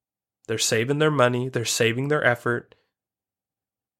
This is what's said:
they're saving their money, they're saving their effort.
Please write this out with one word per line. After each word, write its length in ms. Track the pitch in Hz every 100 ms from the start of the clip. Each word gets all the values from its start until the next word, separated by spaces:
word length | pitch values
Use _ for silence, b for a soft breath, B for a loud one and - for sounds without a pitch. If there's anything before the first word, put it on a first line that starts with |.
| _ _ _ _ -
they're 100 | 110
saving 400 | - 113 120 147
their 120 | 156
money, 380 | 143 123 123 131
they're 160 | 127 113
saving 420 | - 113 120 143
their 160 | 151
effort. 500 | 123 117 120 120 - _ _ _ _ _ _ _ _ _ _ _ _